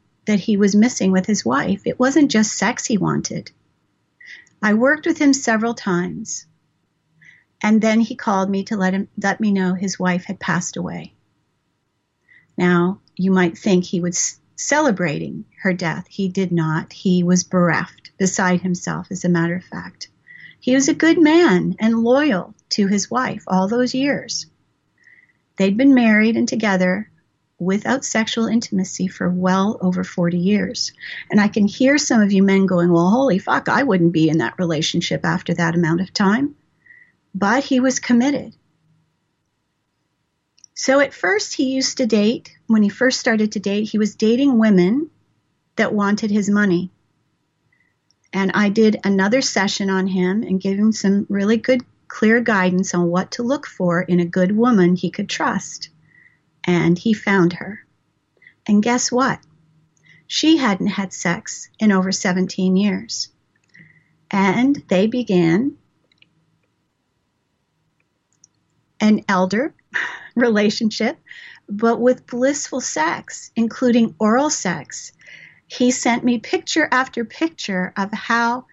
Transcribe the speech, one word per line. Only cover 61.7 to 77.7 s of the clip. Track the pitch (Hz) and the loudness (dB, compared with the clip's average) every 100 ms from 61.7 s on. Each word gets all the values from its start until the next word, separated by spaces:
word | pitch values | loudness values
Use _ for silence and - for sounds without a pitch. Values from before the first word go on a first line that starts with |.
| - | 0
in | 214 | 2
over | 190 185 | 2 0
seventeen | 185 190 185 185 - 185 190 | -2 -2 0 -2 -2 0 2
years. | 208 190 226 - - _ _ _ _ _ - _ _ _ - | 0 -2 -8 -10 -12 _ _ _ _ _ -20 _ _ _ -6
And | 196 196 185 269 285 - | 0 2 2 0 0 0
they | 185 220 | 0 2
began | 247 226 180 165 180 277 - _ _ _ _ _ _ _ _ _ _ _ _ _ _ _ _ _ _ _ _ _ _ _ _ _ _ _ _ _ _ _ - | -2 0 2 4 2 0 -6 _ _ _ _ _ _ _ _ _ _ _ _ _ _ _ _ _ _ _ _ _ _ _ _ _ _ _ _ _ _ _ 0
an | 214 214 - | 2 2 2
elder | 185 185 208 311 _ _ | 0 0 -2 -4 _ _
<laughs> | - - - - 240 | -8 -8 -10 -8 -2
relationship, | 247 208 208 - 220 - 226 320 _ - - - - | 0 2 0 0 -4 -2 -4 -4 _ -20 -20 -20 -12
but | 202 226 220 | -2 0 2
with | 247 254 - | 2 0 -4
blissful | 240 269 285 - 262 | -2 -2 -2 -6 -8
sex, | - 302 320 - - - - - | -6 -4 -4 -4 -10 -18 -10 -4
including | 226 - 247 233 226 - | -4 0 2 4 2 0
oral | 214 247 294 | 2 2 0
sex. | - 185 151 - - - _ - - - _ _ | -2 -4 -6 -10 -18 -18 _ -20 -20 -20 _ _
He | - 247 | -2 0
sent | - 247 240 | 0 -2 0
me | 247 240 | 0 -2
picture | - 370 - 330 302 | -2 -6 -2 -2 0
after | 254 262 240 220 | 0 -2 -6 -10
picture | - 330 - - | -4 -6 -6 -6